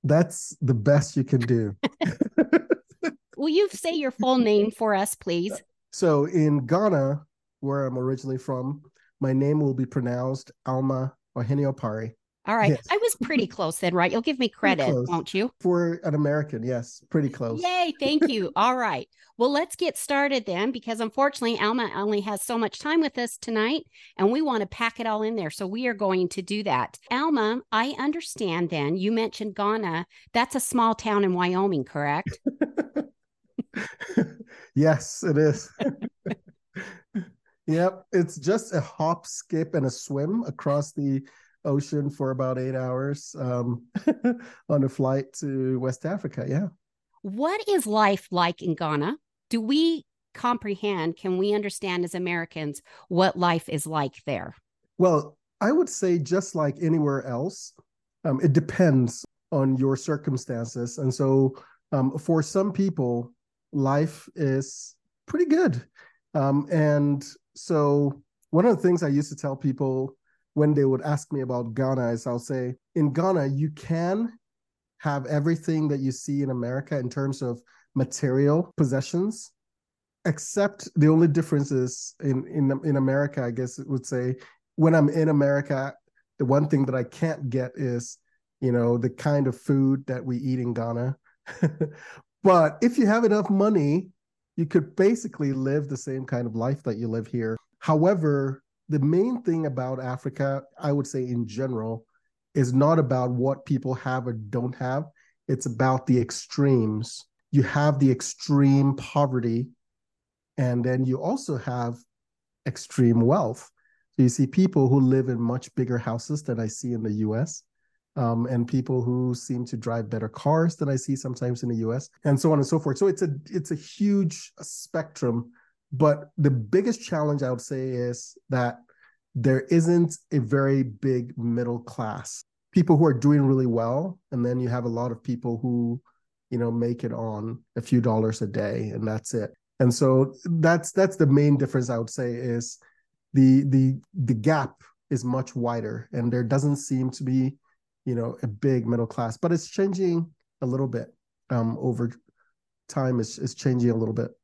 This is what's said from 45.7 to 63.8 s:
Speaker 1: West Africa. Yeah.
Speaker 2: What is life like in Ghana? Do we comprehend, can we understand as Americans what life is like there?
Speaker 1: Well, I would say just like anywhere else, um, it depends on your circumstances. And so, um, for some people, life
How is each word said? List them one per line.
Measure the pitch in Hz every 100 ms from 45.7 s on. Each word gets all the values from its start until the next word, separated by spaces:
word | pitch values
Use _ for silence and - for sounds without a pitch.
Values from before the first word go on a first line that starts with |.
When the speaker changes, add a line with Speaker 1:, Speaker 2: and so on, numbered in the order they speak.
| 127
Speaker 1:
West | 131 127 160
Africa. | 196 - - 135
Yeah. | 139 190 _ _ _ _ _
Speaker 2:
What | 196 202 311 415 415
is | 381 214
life | 214 208 196 -
like | 175 175 -
in | 180
Ghana? | 156 160 147 160 294 _ _ _
Do | 233
we | 220 285 330 320 - _ _
comprehend, | - 240 240 214 190 208 185 160 165
can | 190 185
we | 202
understand | 208 202 - 196 180
as | 175
Americans | 180 180 175 165 160 147 147 _ - _
what | 175 185 -
life | 175 165 -
is | 147 156
like | 156 139 -
there? | - 120 - - _ _ _ -
Speaker 1:
Well, | 180 151 151 _ _ _
I | 208
would | 311 349
say | - 185 170
just | 139 185 190
like | 170 147 143
anywhere | 165 160 147 135 131
else, | 127 165 - - _ _ _ _ _
um, | 160 135
it | 170
depends | 143 160 - 175 135 120 - - _ _
on | 139 135 131
your | 135
circumstances. | 135 - 147 151 127 - 117 117 123 120 -
And | 131
so, | 127 135 135 131 131 - _ _
um, | 143 131 151
for | - 160
some | 151 190 196
people, | 190 196 170 127 120 120 _ _ _ _
life | 147